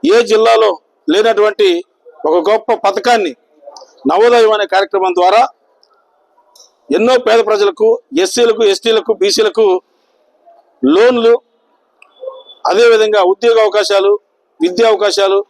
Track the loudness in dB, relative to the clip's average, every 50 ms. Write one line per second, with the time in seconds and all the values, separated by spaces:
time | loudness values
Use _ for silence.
0 | 0 2 2 0 0 0 0 0 2 2 2 2 2 0 -2 -6 _ _ _ _
1 | _ -2 -2 0 0 0 0 0 0 -2 0 0 0 0 0 -2 -6 _ _ _
2 | _ -20 _ _ -4 -2 -2 0 0 0 -2 -2 -2 -4 -6 -2 -2 -4 -4 -2
3 | -2 0 0 0 -2 -6 -8 _ _ _ _ _ _ -20 -20 -20 -20 _ _ _
4 | -6 -4 0 2 2 2 2 2 2 2 0 -2 -4 -2 -2 -2 -2 -2 -4 -4
5 | -4 -2 -2 0 0 2 2 2 0 0 _ _ _ _ _ _ _ _ _ _
6 | _ _ _ _ _ _ _ _ _ _ _ _ -20 _ _ _ _ _ -4 -2
7 | 0 2 0 0 0 2 0 0 0 0 -2 0 0 -2 -2 0 0 0 0 -2
8 | _ _ -4 -4 -4 -2 -2 0 0 0 0 0 0 0 0 0 -2 -2 -2 -2
9 | -2 -4 -4 -2 -2 -2 0 0 -2 -2 0 0 0 2 0 -2 _ _ _ _
10 | _ _ _ _ _ _ _ _ _ -20 _ _ _ _ _ _ 0 0 2 4
11 | 2 2 2 2 2 2 0 0 _ _ _ _ _ _ _ _ _ _ _ _
12 | _ _ _ _ -18 -18 -18 -18 -20 _ -20 _ _ -2 0 2 4 4 4 2
13 | 0 0 0 0 0 0 0 _ 0 0 2 2 2 0 0 -2 -2 0 -2 0
14 | 2 0 0 -2 _ _ _ _ _ _ _ _ -4 -4 0 0 0 2 2 0
15 | 0 -2 -2 0 0 0 0 -2 -4 _